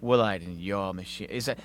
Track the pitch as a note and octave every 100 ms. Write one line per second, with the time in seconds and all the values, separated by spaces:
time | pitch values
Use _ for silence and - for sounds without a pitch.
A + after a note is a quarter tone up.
0 | A#2+ B2 A2 G2 F2 E2+ F2+ G2+ G2 F#2
1 | F2+ - G#2+ B2 A#2+ B2